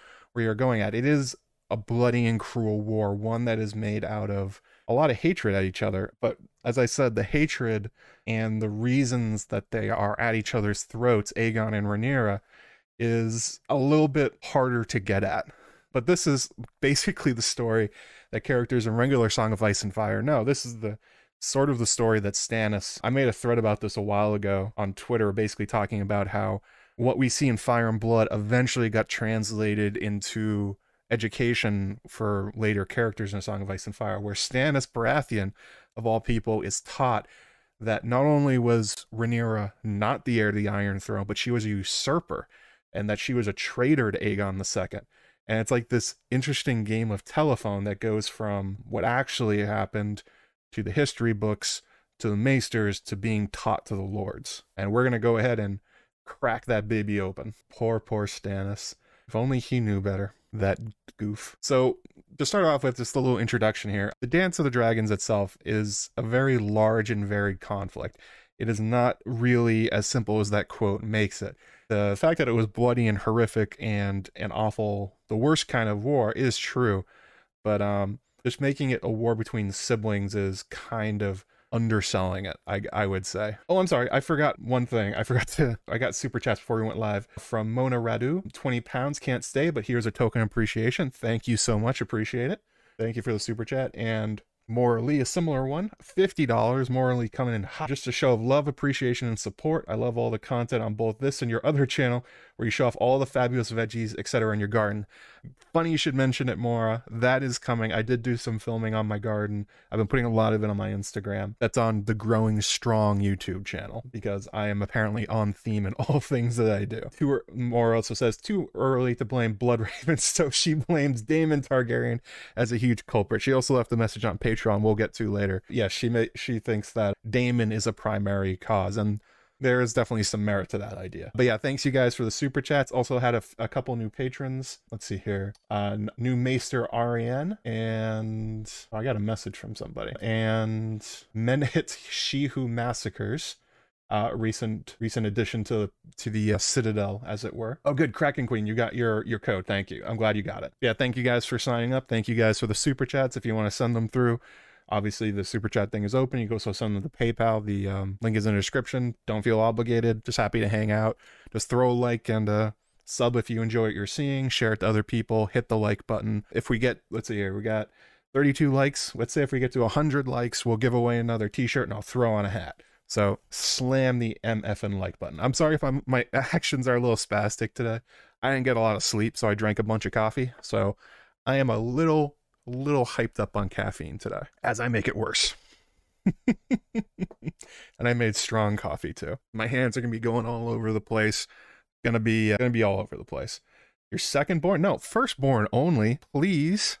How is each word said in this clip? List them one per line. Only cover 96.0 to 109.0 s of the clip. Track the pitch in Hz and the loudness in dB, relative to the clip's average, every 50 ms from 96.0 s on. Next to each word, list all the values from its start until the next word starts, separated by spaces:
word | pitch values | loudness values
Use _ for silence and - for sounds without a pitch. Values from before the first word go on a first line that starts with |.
| - - - - 190 190 - - 156 | -20 -6 0 2 2 2 2 0 2
dollars. | 120 113 113 110 113 127 135 131 123 | 2 4 4 4 4 2 2 0 0
Maura | 123 127 131 127 127 123 | 2 2 2 2 2 2
Lee | 120 110 | 0 -2
coming | - - 127 123 117 | -2 -2 -2 0 0
in | 107 98 | -2 -4
hot. | 92 - - 156 147 | -6 -6 -6 -6 -4
"Just | 139 135 - | -4 -6 -4
a | 127 | -4
show | 120 - - 135 123 | -2 2 4 4 4
of | 110 | 4
love, | 110 123 135 147 147 147 | 2 2 2 2 2 0
appreciation, | 139 - - 143 131 - 139 123 120 - 110 98 | -4 -2 0 0 0 0 0 0 0 0 -2 -2
and | 92 - | -2 -4
support. | - 104 92 - - 156 160 165 - - | -4 -8 -8 -4 -2 -2 -2 -2 -2 -4
I | 98 | -4
love | 110 113 123 117 | -2 0 0 0
all | 120 117 117 | 0 0 0
the | 113 107 | -2 -4
content | - - 135 120 120 117 - 117 110 | -4 -2 -2 -2 -2 0 0 -2 0
on | 110 107 | -2 -2
both | 107 117 113 107 - | 0 0 -2 -2 0
this | 131 139 135 - | -2 -2 -2 -2
and | 131 120 | -2 -2
your | 113 113 - | -2 0 2
other | - 131 139 139 131 | 2 2 2 2 2
channel, | - - 139 123 120 123 - - - - - - _ | 2 0 0 2 0 -2 -4 -8 -20 -20 -20 -18 _
where | - 117 117 | -4 -4 -2
you | |
show | 104 - 135 | 0 2 2
off | 120 - - | 2 2 2
all | - 123 131 135 | 2 4 4 4
the | 135 | 2
fabulous | 127 - 139 123 120 123 127 113 - | 0 0 0 0 2 2 0 -2 -2
veggies, | 113 113 113 110 110 117 113 107 107 - | -2 -2 -4 -2 -2 -4 -6 -6 -6 -8
et | 104 - | -6 -2
cetera, | - 123 110 110 107 | 0 0 2 2 0
in | 104 | 0
your | 104 101 | 0 0
garden." | 104 113 107 104 101 104 104 - _ - - - - - - - - _ - _ - | 2 2 2 2 0 -4 -6 -10 _ -20 -20 -20 -20 -20 -20 -20 -20 _ -10 _ 0
Funny | 165 165 165 | 0 2 2
you | 165 151 | 2 0
should | - 160 127 | 0 0 2
mention | 131 135 131 123 - 123 123 | 2 4 2 2 2 0 -2
it, | 110 - | -2 -2
Maura. | 120 120 120 117 113 110 110 117 - - | 0 0 0 2 2 0 0 -2 -4 -8
That | 113 113 117 123 131 131 143 | -4 0 2 4 4 2 2
is | 131 123 - | -2 -4 -4
coming. | - - 120 117 110 110 | -2 -2 -2 0 0 0
I | - - | 0 -2
did | - 110 127 120 | 0 0 0 0
do | 113 127 120 117 | 0 0 -2 -2
some | - - 113 107 | -2 -4 -6 -4
filming | - - 113 113 113 110 110 | -4 -4 -4 -2 -2 -2 0
on | 110 | 0